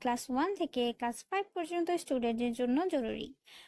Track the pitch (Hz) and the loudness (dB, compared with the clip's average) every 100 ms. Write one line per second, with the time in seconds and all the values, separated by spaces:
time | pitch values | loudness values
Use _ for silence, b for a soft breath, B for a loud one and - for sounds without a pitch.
0 | 247 247 - 254 349 392 330 254 240 233 | 2 0 0 0 2 0 -2 0 0 0
1 | 240 233 - 392 392 359 320 349 339 339 | -4 -4 -4 -4 -2 -4 -2 0 2 0
2 | - 262 233 226 240 233 247 262 370 294 | 2 0 2 2 0 0 2 2 2 2
3 | 220 220 - - B B | 0 -4 -8 -12 B B